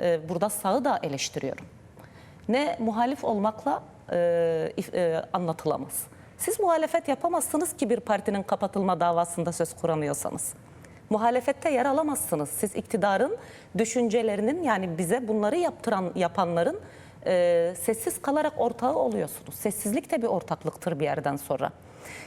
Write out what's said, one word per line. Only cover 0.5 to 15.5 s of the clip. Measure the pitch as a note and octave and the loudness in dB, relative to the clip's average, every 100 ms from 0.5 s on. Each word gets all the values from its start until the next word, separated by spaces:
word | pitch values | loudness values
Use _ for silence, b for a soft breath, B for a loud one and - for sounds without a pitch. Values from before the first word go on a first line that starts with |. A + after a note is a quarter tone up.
| - F#3+ A#3+ C#4 | 0 2 2 2
da | G#3+ | 0
eleştiriyorum, | D#3 C3+ - D3+ C3+ - - - - - B B B B - | -2 -4 -6 -4 -6 -6 -12 -20 -20 -20 B B B B 0
ne | B3 D4 - | 2 2 0
muhalif | A3+ G#3+ A#3+ C#4+ | 0 2 0 0
olmakla, | - G#3+ G#3 G#3+ C#4 - - - - | 0 0 0 0 -2 -2 -4 -18 -4
e, | F3 F3 E3+ E3 D#3+ D#3+ - | 0 2 4 2 2 -2 -4
if-, | - - | -4 0
e, | E3+ D#3+ - | 0 0 -2
anlatılamaz. | F#3 F3 D#3+ D#3 C3+ C#3 - - B B - | -2 -2 -2 -2 -2 -4 -10 -10 B B -8
Siz | - A4+ | -4 0
muhalefet | F#4+ D#4+ D#4 E4 D#4+ | 2 2 2 0 0
yapamazsınız | C4 E4+ E4+ - D4+ E4+ - | 0 0 0 0 0 -2 -2
ki | A3+ | 0
bir | A3+ | 0
partinin | - G3+ G#3 G3+ | 2 0 0 -2
kapatılma | F#3 G3 F#3+ G#3 F#3+ F3 | 0 -2 0 0 2 2
davasında | F3 E3+ E3+ - E3+ | 4 4 2 0 -2
söz | E3+ E3 - | -2 -4 -2
kuramıyorsanız. | E3 D#3+ D3 D3 - - - - B B B B - | -2 0 0 -2 -4 -6 -8 -10 B B B B -2
Muhalefette | G#3+ A#3 B3 B3 C#4 E4 | 2 4 4 2 0 2
yer | C4 C#4 | 2 4
alamazsınız. | C#4 D4+ C#4 - D#3 C#3+ | 2 2 -2 -2 -2 -2
Siz | - G#3 - | -2 -2 -2
iktidarın | - F#3+ G3+ G3 C#4 A#4+ B B B F#3 | -4 0 2 4 2 -2 B B B -2
düşüncelerinin, | A3+ B3+ A#3 A#3 A3 G3+ G#3+ E4 | 0 2 2 2 2 2 0 0
yani | D#4 G#3 F#3 D#3+ | 2 0 0 -2
bize | E3+ A#3+ A3 | 0 0 2
bunları | G#3+ G#3 | 0 2